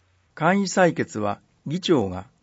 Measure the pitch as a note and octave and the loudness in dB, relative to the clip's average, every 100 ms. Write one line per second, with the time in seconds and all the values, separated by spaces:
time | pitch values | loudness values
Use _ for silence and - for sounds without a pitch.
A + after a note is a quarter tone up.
0 | _ _ _ - D#3 G3 F#3+ G3 F3 - | _ _ _ -2 0 0 0 2 2 2
1 | A2 A2 G#2 G#2 _ _ - F3+ F#3 D3 | -6 -4 -4 -6 _ _ -8 -6 0 2
2 | G2 F#2 G2 _ | 0 -6 -12 _